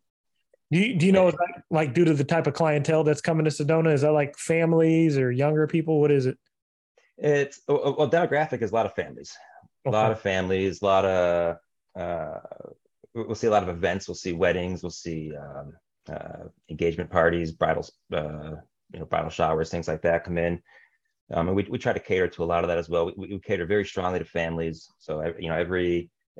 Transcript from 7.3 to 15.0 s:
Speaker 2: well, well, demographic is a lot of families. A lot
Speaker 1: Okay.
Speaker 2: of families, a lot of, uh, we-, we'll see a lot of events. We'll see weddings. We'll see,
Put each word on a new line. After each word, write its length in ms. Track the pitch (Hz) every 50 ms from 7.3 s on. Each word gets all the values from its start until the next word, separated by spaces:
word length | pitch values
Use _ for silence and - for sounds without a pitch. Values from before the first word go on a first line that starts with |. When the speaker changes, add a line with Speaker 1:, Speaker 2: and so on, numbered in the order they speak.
| 147 143 139 139 - - _ -
Speaker 2:
well, 280 | 143 139 - 139 131 143
well, 120 | 151 123
demographic 520 | 160 170 175 - 143 147 156 151 131 117
is 100 | 113 98
a 20 | 104
lot 120 | 113 110
of 80 | 101 -
families. 420 | - 82 71 62 - 87 - - - - - - - - _ _ _ -
A 40 | 135
lot 160 | 110 107 110
Speaker 1:
Okay. 60 | 110 110
Speaker 2:
of 80 | -
families, 600 | - 101 95 92 92 90 95 95 95 95 85 -
a 40 | 101
lot 200 | 98 95 95 95
of, 520 | 95 95 90 87 87 87 87 85 85 85 - _ _ _ _ _ _ - 90
uh, 420 | 87 87 87 82 78 76 - - - - - - - - - - _ _ _ _ - _ -
we-, 100 | 117 110
we'll 120 | 98 110
see 120 | - - 113
a 40 |
lot 120 | 104 104 95
of 60 | 90
events. 380 | 87 85 95 87 90 98 - -
We'll 80 | 90
see 180 | - - 92 87
weddings. 480 | 82 92 87 87 90 87 90 92 82
We'll 100 | - 87
see, 420 | - -